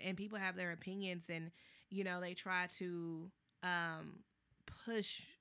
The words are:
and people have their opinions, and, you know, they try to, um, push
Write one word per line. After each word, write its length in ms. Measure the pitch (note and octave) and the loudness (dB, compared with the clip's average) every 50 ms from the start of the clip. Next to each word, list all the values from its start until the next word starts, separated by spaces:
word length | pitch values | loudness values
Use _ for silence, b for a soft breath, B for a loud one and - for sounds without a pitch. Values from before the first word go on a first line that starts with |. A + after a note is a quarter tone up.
| - | 0
and 100 | F#3 F#3 | 0 0
people 220 | F3+ G#3 G#3 G#3+ | 0 -2 -2 -2
have 180 | G3+ F#3+ F#3 F3+ | 0 0 0 2
their 160 | F#3 F3+ F3 | 0 0 0
opinions, 540 | E3+ E3 - F#3 F#3+ G3+ G3 F#3 F3+ E3+ E3+ - | -2 -2 -4 -4 -2 0 0 0 0 -2 -2 -2
and, 220 | E3 E3 E3 E3+ B B B B B B B - | -2 -2 -4 -6 B B B B B B B -4
you 160 | G3 G3 F#3 | 0 0 2
know, 160 | F#3 F3+ F3+ | 2 2 0
they 120 | F3+ F3+ F3+ | 0 -2 -4
try 340 | - - F#3+ F#3 F3+ F3+ F3+ - | -4 0 4 4 4 4 2 0
to, 520 | - F#3 F3+ F3 E3+ E3+ E3 E3 D#3+ E3+ F#3+ - _ _ _ _ _ | -2 -2 0 0 0 0 0 -2 -4 -6 -8 -12 _ _ _ _ _
um, 580 | F3+ F3+ F3 E3+ E3+ E3 D#3+ D#3+ - - - - - _ _ _ _ _ _ _ _ - - - - | 2 4 4 4 4 2 0 -2 -6 -8 -10 -12 -16 _ _ _ _ _ _ _ _ -16 -16 -8 -2
push 380 | A#3 A3+ G#3+ F#3 - - - - - - - | 0 2 2 2 2 -2 -6 -8 -12 -16 -14